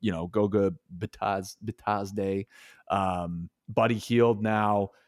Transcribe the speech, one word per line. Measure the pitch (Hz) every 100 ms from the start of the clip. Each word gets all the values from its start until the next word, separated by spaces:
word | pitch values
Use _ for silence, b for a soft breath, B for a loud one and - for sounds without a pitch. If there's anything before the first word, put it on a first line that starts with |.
you | 107
know, | 82 87
Goga | 107 104 101 98 82 _ 87
Bitadze, | 107 - 104 98 95 -
Bitadze, | 107 - 104 104 98 104 98 98 98 b b b -
um, | 98 95 90 87 85 87 _ -
Buddy | 110 113 107
Hield | - 117 117 104
now, | 110 107 104 104 98 _